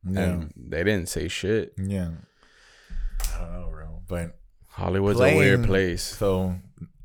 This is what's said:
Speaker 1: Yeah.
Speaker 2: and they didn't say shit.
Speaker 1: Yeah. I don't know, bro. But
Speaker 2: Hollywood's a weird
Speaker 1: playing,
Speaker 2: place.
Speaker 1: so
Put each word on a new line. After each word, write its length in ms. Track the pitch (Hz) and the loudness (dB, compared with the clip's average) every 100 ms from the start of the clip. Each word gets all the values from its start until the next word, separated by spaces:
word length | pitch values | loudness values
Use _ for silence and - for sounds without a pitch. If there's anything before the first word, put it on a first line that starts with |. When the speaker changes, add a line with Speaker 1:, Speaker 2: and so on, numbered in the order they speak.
Speaker 1:
Yeah. 160 | 92 95 | -4 -2
Speaker 2:
and 300 | 92 87 80 - | 0 -2 -6 -12
they 260 | 60 73 | -8 -2
didn't 260 | 92 104 80 | 2 0 -2
say 200 | - 80 | -4 -4
shit. 440 | - 95 110 82 - | -4 0 0 -2 -6
Speaker 1:
Yeah. 300 | 95 98 87 82 - _ _ _ - - _ - - - - 87 | -4 -2 -4 -6 -14 _ _ _ -20 -20 _ -6 -4 -4 -4 -4
I 20 | |
don't 100 | 85 | -6
know, 160 | 90 87 | -6 -8
bro. 160 | 80 80 80 - | -8 -12 -14 -6
But 300 | 90 85 - - _ - | -6 -6 -10 -20 _ -20
Speaker 2:
Hollywood's 540 | - 92 92 98 104 | -6 -2 2 2 4
a 160 | 127 95 | 6 6
weird 240 | 98 98 | 6 6
Speaker 1:
playing, 40 | |
Speaker 2:
place. 380 | 113 95 92 87 | 4 4 2 0
Speaker 1:
so 540 | - - 101 92 92 92 - - 160 _ | -6 -2 2 2 0 -4 -8 -18 -18 _